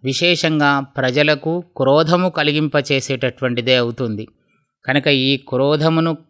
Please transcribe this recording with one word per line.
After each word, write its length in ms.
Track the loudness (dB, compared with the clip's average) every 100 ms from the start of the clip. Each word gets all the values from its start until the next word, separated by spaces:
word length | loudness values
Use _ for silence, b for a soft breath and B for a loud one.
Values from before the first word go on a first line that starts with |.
విశేషంగా 760 | -4 -2 0 0 0 2 2 2
ప్రజలకు 840 | -2 -4 -2 2 0 0 -2 -4 -6 -2
క్రోధము 520 | 2 4 4 2 0
కలిగింపచేసేటటువంటిదే 1500 | 0 0 0 0 -2 0 -2 -2 -4 -4 -4 -4 -2 2 2
అవుతుంది. 520 | 2 -4 -6 -6 -10 _ _ _ _ _ -4
కనుక 220 | -2 2
ఈ 300 | 2 2 -2
క్రోధమును 800 | -2 -2 0 2 2 2 0 -4